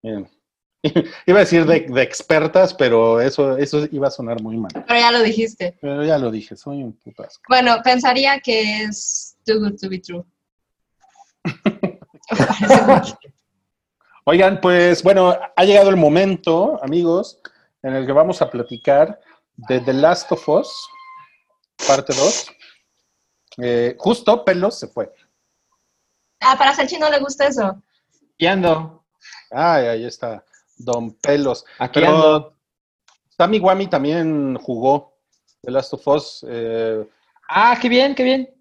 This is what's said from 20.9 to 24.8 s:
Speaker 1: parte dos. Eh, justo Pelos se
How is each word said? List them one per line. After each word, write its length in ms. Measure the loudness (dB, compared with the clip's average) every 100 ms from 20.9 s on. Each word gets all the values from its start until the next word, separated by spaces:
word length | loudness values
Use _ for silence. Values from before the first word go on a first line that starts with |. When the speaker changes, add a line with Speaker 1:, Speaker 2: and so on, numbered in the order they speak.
| -20 -20 -20 -20 _ _ _ _ _ 0
Speaker 1:
parte 260 | 0 0
dos. 340 | 0 0 -2 -10 _ -20 _ _ _ _ _ _ _ _ -10
Eh, 360 | -4 0 -2 -2
justo 480 | -2 0 2 0 0
Pelos 320 | 0 -2
se 100 | -4